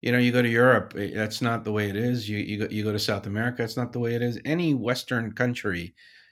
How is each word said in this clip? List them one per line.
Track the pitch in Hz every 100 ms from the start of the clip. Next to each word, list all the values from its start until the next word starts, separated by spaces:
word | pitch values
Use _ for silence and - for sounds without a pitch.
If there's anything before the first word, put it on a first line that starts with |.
You | 120
know, | 123
you | 123
go | 123
to | 120
Europe, | 117 127 117 - -
eh, | 101
that's | 104 107 107
not | 120 117
the | 110
way | 107 104
it | 101
is. | 120 123 104
You, | 104
you | - 104
go, | 107
you | 107
go | 107
to | 104
South | - 101 104
America, | 104 120 123
it's | 117 127
not | 120
the | 123
way | 117
it | 117
is. | 120 117
Any | 123 160 170
Western | 135 110 127 - 123 113
country, | 107 123 120 107 87 87 _ - - _